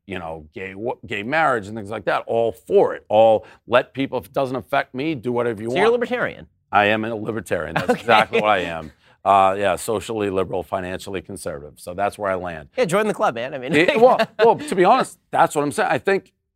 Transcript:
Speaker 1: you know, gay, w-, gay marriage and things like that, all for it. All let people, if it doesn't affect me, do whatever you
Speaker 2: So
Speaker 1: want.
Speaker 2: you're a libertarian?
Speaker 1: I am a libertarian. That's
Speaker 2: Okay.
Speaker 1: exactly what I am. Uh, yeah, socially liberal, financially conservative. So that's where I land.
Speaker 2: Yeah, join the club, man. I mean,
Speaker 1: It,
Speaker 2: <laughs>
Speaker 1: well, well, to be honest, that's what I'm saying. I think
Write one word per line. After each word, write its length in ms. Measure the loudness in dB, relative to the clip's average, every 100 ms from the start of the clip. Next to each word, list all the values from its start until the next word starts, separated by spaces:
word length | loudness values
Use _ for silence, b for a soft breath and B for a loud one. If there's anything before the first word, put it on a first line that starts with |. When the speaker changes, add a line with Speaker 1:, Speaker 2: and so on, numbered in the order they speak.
| -12
Speaker 1:
you 120 | -10
know, 300 | -8 -12 -14
gay, 160 | -14 -12
w-, 280 | -8 -8 -8 -8
gay 160 | -8
marriage 440 | -2 0 2 0 -4
and 100 | -12
things 140 | -10
like 160 | -8 -4
that, 180 | -4 -2
all 260 | -2 -2
for 420 | -4 0 2 2
it. 100 | -2 0
All 340 | 6 6 4 B B 2
let 260 | 2 2
people, 260 | -6 -6 -6
if 60 |
it 80 | -6
doesn't 240 | -4 -4 -6
affect 380 | -2 -4 -2
me, 200 | -6 -6
do 160 | -6 -4
whatever 300 | -2 -2 -4
you 60 | -4
Speaker 2:
So 60 |
Speaker 1:
want. 60 | 0
Speaker 2:
you're 80 | 2
a 40 |
libertarian? 540 | 2 -2 -4 -6 -8 -20 _ -2
Speaker 1:
I 140 | 2 4
am 180 | 2
a 100 | -2
libertarian. 600 | -6 -6 -6 -4 -4 -2
That's 160 | -4 -2
Speaker 2:
Okay. 100 | -2
Speaker 1:
exactly 400 | 4 4 4 0
what 80 | 2
I 120 | 2
am. 320 | 0 -8 -12 _ b b 4
Uh, 280 | 6 6 2
yeah, 180 | -2 -2
socially 540 | -2 -4 -4 -4 -2
liberal, 320 | -2 -2 -4
financially 580 | -6 -6 -6 -8 -8 -10
conservative. 580 | -10 -12 -10 -10 -14 -18
So 140 | -12
that's 240 | -4 -4 -2
where 140 | -4
I 60 | -4
land. 340 | -6 -12 -10 -4
Speaker 2:
Yeah, 80 | -2
join 220 | 0 -2
the 40 |
club, 220 | 0 -2
man. 180 | -2 -8
I 60 | -8
mean, 160 | -2
Speaker 1:
It, 260 | 2 2 6
Speaker 2:
<laughs> 0 |
Speaker 1:
well, 180 | 6 4 0 2
well, 180 | 2 2
to 180 | -2
be 120 | 2 4
honest, 320 | 4 0 -8 _
that's 240 | 2 2
what 80 | 2
I'm 100 | -2
saying. 180 | -2 0
I 80 | 0
think 340 | 0 -2 -2 _ _